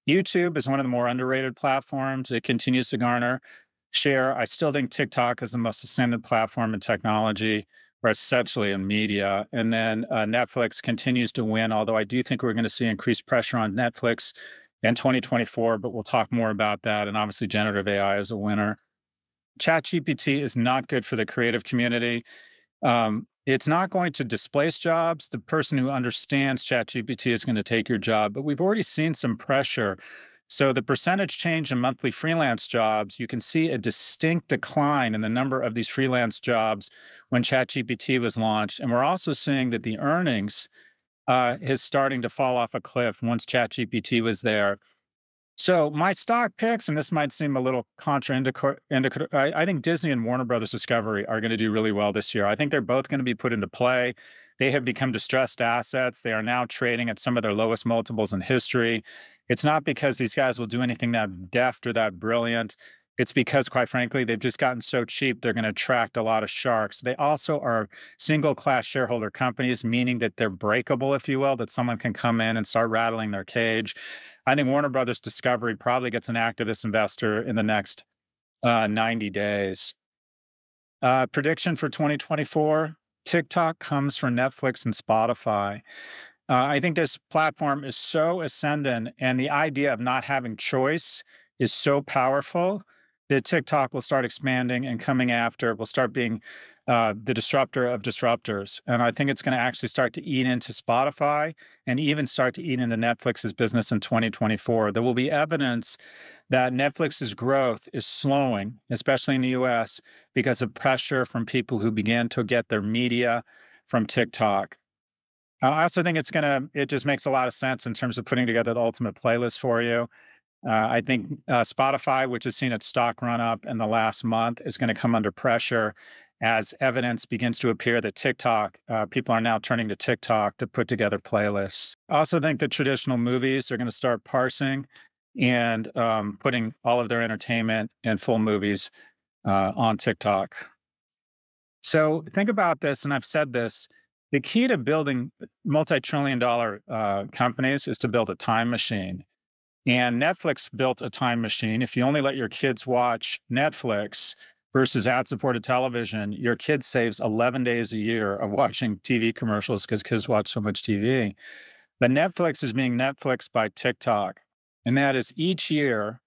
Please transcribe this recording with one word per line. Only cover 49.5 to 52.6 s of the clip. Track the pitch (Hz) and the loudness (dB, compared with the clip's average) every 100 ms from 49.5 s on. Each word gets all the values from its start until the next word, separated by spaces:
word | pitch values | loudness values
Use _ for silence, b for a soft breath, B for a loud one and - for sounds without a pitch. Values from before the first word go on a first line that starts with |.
| 156 | 2
I | 175 | 0
think | 165 | 0
Disney | 117 165 160 | 0 0 0
and | 127 | 0
Warner | 113 123 | 0 0
Brothers | 123 120 107 | 0 0 -2
Discovery | 113 - 120 107 104 104 | -4 0 0 0 -2 -2
are | 110 | -2
gonna | 113 113 | 0 0
do | 110 | 0
really | 110 110 | 2 2
well | 101 104 | 2 0
this | 101 - | 0 -2
year. | 113 101 | 0 0
I | |
think | 107 | 2